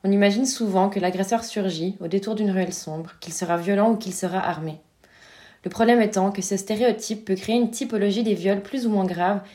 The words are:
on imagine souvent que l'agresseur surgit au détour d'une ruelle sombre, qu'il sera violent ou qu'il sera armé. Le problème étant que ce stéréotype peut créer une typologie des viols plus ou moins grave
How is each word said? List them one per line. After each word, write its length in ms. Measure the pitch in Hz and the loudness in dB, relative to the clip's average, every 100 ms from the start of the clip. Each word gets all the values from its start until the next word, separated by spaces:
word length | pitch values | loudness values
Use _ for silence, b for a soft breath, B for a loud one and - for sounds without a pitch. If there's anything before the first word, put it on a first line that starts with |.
on 80 | 196 | 2
imagine 340 | 202 202 208 | 4 4 4
souvent 440 | 262 - 220 190 196 | 0 0 0 2 2
que 100 | 202 | 2
l'agresseur 440 | 180 185 190 233 | -2 -2 0 -2
surgit 540 | 226 214 190 160 180 190 | -2 -4 -2 -2 -4 -4
au 80 | 170 | -2
détour 280 | 196 202 | -2 -2
d'une 160 | 214 208 | 0 0
ruelle 220 | 190 180 | 0 -2
sombre, 400 | - - 156 165 - | -4 -8 -10 -10 -14
qu'il 140 | - | -12
sera 240 | 160 170 170 | -6 -2 0
violent 340 | 170 202 220 | 2 4 4
ou 60 | 220 | 2
qu'il 160 | 196 | -2
sera 240 | 180 180 185 | -6 -4 -2
armé. 420 | - 156 160 156 _ _ B B B B B B | -2 -4 -8 -10 _ _ B B B B B B
Le 80 | 180 | -10
problème 280 | - 233 240 | 2 4 6
étant 300 | 214 202 196 | 4 2 0
que 140 | 202 | 0
ce 140 | 185 196 | -4 -4
stéréotype 680 | - 220 247 214 - 214 | -4 2 2 0 -6 -8
peut 80 | - | -4
créer 220 | 190 - | -4 0
une 160 | 240 233 | 0 0
typologie 500 | - 269 214 202 202 | -2 -4 0 0 2
des 140 | 226 | 0
viols 260 | 185 185 202 | 0 0 -2
plus 240 | - 269 | -2 -4
ou 60 | 233 | 0
moins 140 | 208 | 2
grave 360 | 185 170 180 202 B | 0 0 0 0 B